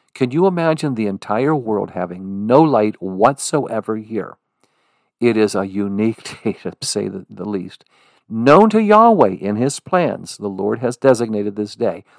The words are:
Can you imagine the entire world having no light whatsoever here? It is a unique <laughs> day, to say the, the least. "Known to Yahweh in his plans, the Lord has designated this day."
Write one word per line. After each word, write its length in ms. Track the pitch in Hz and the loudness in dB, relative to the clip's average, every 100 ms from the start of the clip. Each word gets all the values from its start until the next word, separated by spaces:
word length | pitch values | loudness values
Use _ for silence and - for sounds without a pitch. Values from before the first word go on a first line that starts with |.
| _ | _
Can 200 | - 127 | -4 -2
you 140 | 139 190 | 2 0
imagine 480 | 175 165 156 151 | 2 0 0 -2
the 120 | 117 107 | -2 -2
entire 480 | 98 - 104 139 | -4 -4 -2 0
world 380 | 156 117 104 98 | 0 0 -2 -2
having 540 | 98 90 90 95 98 107 | -4 -6 -8 -10 -6 4
no 140 | 131 | 6
light 380 | 160 120 107 107 | 6 4 2 -2
whatsoever 960 | 95 92 117 139 - 151 120 110 107 110 | -6 2 2 2 -2 -2 -2 -4 -4 -6
here? 400 | 107 110 - - _ _ _ _ _ _ _ _ | -6 -8 -8 -12 _ _ _ _ _ _ _ _
It 160 | 120 110 | 2 4
is 160 | 107 | 2
a 120 | 101 98 | 2 -2
unique 720 | 98 101 98 110 113 - - | -2 -2 0 0 -2 -8 -8
<laughs> 40 | |
day, 140 | 113 95 | -6 -6
to 240 | 92 87 - | -8 -10 -6
say 220 | 104 104 | -4 -4
the, 160 | 98 - | -6 -12
the 180 | 101 95 | -12 -8
least. 360 | 101 90 - _ _ _ _ - | -8 -8 -16 _ _ _ _ -10
"Known 400 | 110 120 156 220 | -4 2 4 4
to 120 | 214 | 4
Yahweh 480 | 208 208 233 208 110 | 4 6 6 4 2
in 260 | 95 98 104 | 0 -4 -2
his 240 | 127 - | -2 -4
plans, 560 | - 185 160 98 - - | -4 -2 0 -4 -10 -10
the 120 | 104 | -8
Lord 320 | 95 101 113 | -4 -4 -2
has 160 | 120 120 | -4 0
designated 600 | 135 120 117 107 104 101 | 4 4 2 -4 -4 -4
this 200 | 104 - | -8 -4
day." 280 | 110 82 - | -4 -4 -10